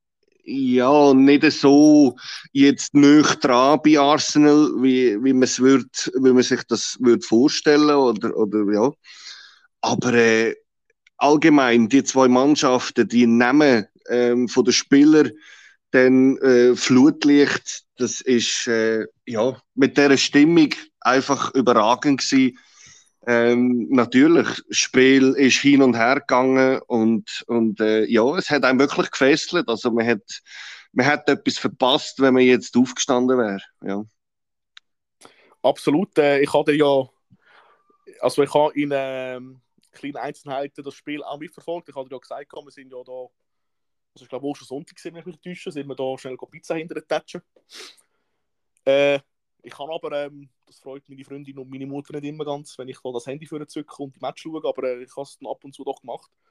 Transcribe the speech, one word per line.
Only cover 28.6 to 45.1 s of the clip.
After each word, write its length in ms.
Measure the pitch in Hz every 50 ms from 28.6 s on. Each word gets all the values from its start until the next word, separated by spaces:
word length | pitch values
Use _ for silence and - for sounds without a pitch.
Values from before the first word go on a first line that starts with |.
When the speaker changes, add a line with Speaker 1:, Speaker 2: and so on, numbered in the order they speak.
| 127
Speaker 1:
einem 140 | 127 131 123
wirklich 320 | 143 135 - 180 165 -
gefesselt. 580 | - - 135 135 156 156 - - 175 175 123 117
Also 220 | 113 104 - 120
man 160 | 110 117 113
hat, 160 | 120 117 101 - - - - - - - - - - - - - _
man 120 | _ 127 123
hat 240 | 143 147 147 - 147
etwas 300 | 139 - - - - -
verpasst, 600 | - 123 - - 131 127 139 151 - - - -
wenn 120 | 135 131
man 120 | 127 127 127
jetzt 300 | 127 127 117 123 - - 120
aufgestanden 580 | 131 - - - - - 123 123 127 127 131
wäre. 240 | 127 113 104 98 95 - - _ _ 101
Ja. 200 | 101 98 101 107 110 _ _ _ _ _ _ _ _ _ _ _ _ _ - _ _ _ _ _ _ _ _ - - _ _ _ _ _ _
Speaker 2:
Absolut. 540 | - 131 139 - - 156 143 170 202 - _ 156
Äh, 220 | 147 143 143 139
ich 120 | 143 -
hatte 200 | - 147 143 151
ja, 360 | 147 147 147 143 139 135 127 - _ _ _ _ _ _ _ _ _ _ _ _ _ _ _ _ _ _ _ - _ _
also 220 | - 123 - 147
ich 120 | 139 - -
habe 180 | 147 147 151 -
in, 160 | 143 147 143 143
ähm, 640 | 135 135 135 131 131 131 127 127 127 127 131 131 131 _ _ _ _ _ _
kleinen 240 | _ _ - 143 139
Einzelheiten 680 | 120 120 143 139 - _ 147 135 139 143 143 - - -
das 100 | 139 -
Spiel 280 | - _ 147 147 147
auch 160 | - 107 147 147
mitverfolgt. 500 | 156 - _ - _ 170 170 170 - -
Ich 60 | 135
hatte 120 | 139 131 131
ja 80 | 135 127
gesagt, 340 | - _ 120 135 147 -
wir 180 | - 156 147 143
sind 200 | _ 143 131 131
ja 100 | 127 123 127
da, 80 | 127
also 1080 | 127 127 123 123 _ _ _ _ _ _ _ _ _ _ _ _ _ _ _ _ _ _
ich 60 | 123 _
glaube, 180 | 131 127 139
auch 100 | 143 143
schon 100 | - -
Sonntag 300 | - 127 147 175 - _
gewesen, 180 | - - 170